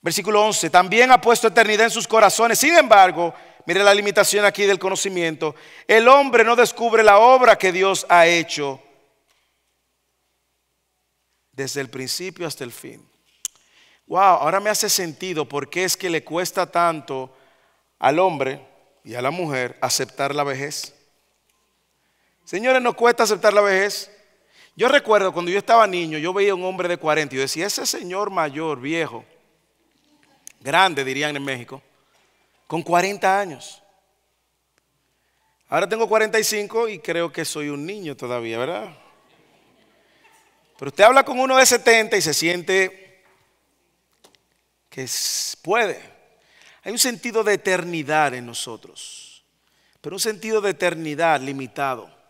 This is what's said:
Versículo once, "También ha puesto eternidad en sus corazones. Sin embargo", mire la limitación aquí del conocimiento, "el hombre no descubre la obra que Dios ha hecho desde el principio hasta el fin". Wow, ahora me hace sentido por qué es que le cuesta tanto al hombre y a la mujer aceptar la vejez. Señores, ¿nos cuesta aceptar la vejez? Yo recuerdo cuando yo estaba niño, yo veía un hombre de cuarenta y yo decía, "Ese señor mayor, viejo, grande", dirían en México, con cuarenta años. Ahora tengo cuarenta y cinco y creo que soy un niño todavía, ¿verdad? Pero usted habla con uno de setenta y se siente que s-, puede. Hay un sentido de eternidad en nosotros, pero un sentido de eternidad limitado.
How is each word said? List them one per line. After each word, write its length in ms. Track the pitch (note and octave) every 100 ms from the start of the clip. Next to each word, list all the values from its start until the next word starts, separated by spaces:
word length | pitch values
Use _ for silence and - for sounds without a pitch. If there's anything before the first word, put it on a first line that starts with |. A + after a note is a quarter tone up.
Versículo 400 | E3+ E3 F#3+ G#3
once, 240 | G#3+ G3 E3
"También 440 | F3+ F#3 A3 B3+
ha 80 | B3+
puesto 260 | A3+ A3+ A3+
eternidad 380 | G3+ G#3+ G#3
en 80 | A3+
sus 160 | G#3+ -
corazones. 500 | A3 G#3 - A#3 A3
Sin 160 | C#4+
embargo", 580 | E4+ C4+ G#3 F#3 D#3+ E3+ - - _ -
mire 180 | F3
la 100 | G3+
limitación 500 | G3+ G#3 G3 G3+ G3+
aquí 200 | G#3 G3
del 160 | G3+ G3
conocimiento, 720 | F#3+ F#3+ G3 F3+ E3+ D3+ D#3+ C#3 - - -
"el 220 | A3 A#3
hombre 340 | C#4 C#4 A#3
no 140 | A3+ A#3+
descubre 480 | A#3 - A#3 A3
la 140 | A3 G3+
obra 380 | A#3 C4 B3 G3+
que 140 | F#3+
Dios 340 | F3+ F#3+ F#3 -
ha 180 | F3 E3
hecho 560 | E3+ D#3+ - C#3+ C3 _ _ _ _ _ _ _ _ _ _ _ _ _ _ _ _ _ _ _ _ _ _ _ _ _ _ _
desde 280 | B2+ C3+ C#3
el 80 | C3
principio 600 | B2+ B2+ - F3+ E3+ E3+
hasta 160 | -
el 80 | B2
fin". 360 | - C3 A2+ _ _ _ _ - _ _ _ _ _ _
Wow, 100 | E3+
ahora 400 | G3 F3 D3 F#3
me 120 | G#3
hace 200 | G#3 G#3+
sentido 580 | G3 F3 C#3 F#3 D#3+ C#3
por 220 | C#3+ C#3+
qué 140 | F3
es 120 | F#3 -
que 140 | F3+
le 140 | D#3+
cuesta 440 | - D#3+ F3+ - E3+
tanto 640 | F3 E3+ D#3+ - C3+ B2+ _ _ _ _ _ _ _
al 180 | - D3+
hombre 480 | F#3 D3+ C3 D3 - _ _ _
y 100 | A2
a 80 | A#2+
la 80 | B2+
mujer 480 | E3+ E3+ C3+ B2 -
aceptar 540 | B2+ - C3 - C#3
la 80 | C#3+
vejez. 540 | C#3+ C3+ C#3+ - - _ _ _ _ _ _ _ _ _ _ _ _ _ _ _
Señores, 380 | - F3+ B3 C4
¿nos 140 | A#3+ -
cuesta 260 | A#3 A#3
aceptar 300 | A3 G3+ G#3
la 80 | G3+
vejez? 500 | G3+ F#3+ G3+ G3 - _ _ _ _ _ _
Yo 140 | - A#3
recuerdo 440 | C#4+ - G#3 F#3+
cuando 200 | E3 F3
yo 60 | G3
estaba 280 | G3 A3+ G#3+
niño, 320 | F3+ E3 D3+
yo 140 | D#3+
veía 240 | F#3+ G3+ F#3
un 80 |
hombre 240 | F#3 F#3 F3
de 80 | F3
cuarenta 400 | D#3 D#3 D3 C3
y 20 |
yo 40 |
decía, 260 | C#3 D3+ G3
"Ese 180 | - C#4
señor 440 | - F3+ F#3 G#3
mayor, 500 | F#3+ D3+ C#3 D#3+ C#3
viejo, 440 | C3+ E3 D3+ A#2 _ _ _ _ _ _ _ _ _ _ _ _ - _
grande", 440 | C3 D#3+ F#3+ C#3+
dirían 300 | C3+ C3+ D3+
en 80 | D3
México, 400 | C#3 C3 A#2+ C3+ _ _ _ _ _ _ _ _ _
con 140 | D#3
cuarenta 580 | D#3 F3 F#3+ G3+ G3 G3
años. 420 | G3 D3 - - _ _ _ _ _ _ _ _ _ _ _ _ _ _ _ _ _ _ _
Ahora 200 | D3+ F#3
tengo 200 | A3 A3
cuarenta 300 | A3 G#3+ A3
y 60 |
cinco 440 | G#3+ G#3+ G#3 A3 A3+
y 120 | G3+
creo 320 | - E3+ E3+
que 120 | -
soy 240 | D#3 D#3 D3
un 160 | C#3+
niño 320 | D#3 G#3 E3+ B2+
todavía, 420 | B2 B2 A#2 A2+
¿verdad? 380 | C3 F#3 G#3+ D3+ _ _ _ _ _ _ _ _ _ _ _ _ _ _ _ _ _ _
Pero 100 | C3+
usted 140 | -
habla 220 | G#3 C4+
con 160 | C4+ B3+
uno 160 | C4 C4
de 100 | B3+
setenta 500 | A#3+ A#3+ A3+ A3 G#3
y 60 |
se 100 | D#3
siente 920 | C#3+ D#3+ F3+ E3 F#3+ F#3 - _ _ _ _ _ _ _ _ _ _ _ _ _ _ _ _ _ _ _
que 140 | -
s-, 540 | C3 - - - - -
puede. 380 | D#3 A3 G#3 - - _ _ _ _ _ _ _
Hay 80 | -
un 60 | A3+
sentido 440 | C4 A3+ A#3+ A3
de 120 | G#3
eternidad 800 | G3 G3 F#3 E3+ E3+ C#3+ D#3 C#3+
en 140 | B2 A#2+
nosotros, 1000 | A#2 - A2 F#2 E2+ - - - _ _ _ _ _ _ _
pero 140 | D3
un 60 | F#3
sentido 400 | G#3+ G#3 A3 A3
de 100 | G3+
eternidad 720 | - F3+ E3 D#3+ C#3+ E3 D3
limitado. 680 | C3 C#3 C3 - C#3 B2 F2 _